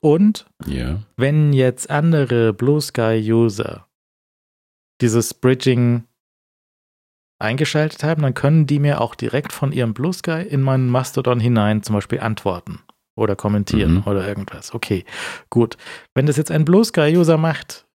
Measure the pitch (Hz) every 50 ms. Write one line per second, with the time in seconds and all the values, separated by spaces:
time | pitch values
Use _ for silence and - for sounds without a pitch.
0 | - 151 151 175 202 214 208 - - _ _ - - - 67 64 62 65 82 104
1 | 107 _ - - 131 139 151 156 151 147 139 131 131 127 123 - - - 147 147
2 | 160 165 160 147 135 117 123 117 113 113 101 - 120 135 147 151 - - - 123
3 | 113 113 113 110 107 110 113 113 117 113 98 107 - - - - - _ _ _
4 | _ _ _ _ _ _ _ _ _ _ _ _ _ _ _ _ _ _ _ -
5 | 123 113 110 117 110 - - - - 127 131 131 - 135 123 120 120 120 120 117
6 | 117 _ _ _ _ _ _ _ _ _ _ _ _ _ _ _ _ _ _ _
7 | _ _ _ _ _ _ _ - 104 110 123 135 156 - - 151 156 151 - -
8 | 143 156 165 156 143 131 127 - - 139 160 160 147 131 147 143 143 143 139 -
9 | 117 - - - 117 113 - 143 147 - - - 139 139 151 127 120 113 104 123
10 | 139 185 180 - - 175 160 160 185 220 147 135 135 135 131 131 127 123 123 131
11 | 127 - - 127 131 127 123 120 110 123 120 110 104 107 107 104 - - 107 104
12 | - - - - - 113 107 - - 98 90 87 - - 160 - _ _ _ _
13 | _ _ - 110 110 101 98 - - 104 104 104 101 - - 107 98 76 85 95
14 | 104 104 101 95 92 101 101 98 95 - - - - - - 113 - - 101 90
15 | - - - - - - - - - - - 120 117 113 - _ - - - -
16 | - _ - 131 139 151 131 147 151 - 160 156 151 160 185 208 233 220 - 170
17 | 147 151 165 180 170 160 160 156 160 165 143 - - - - - _ _ _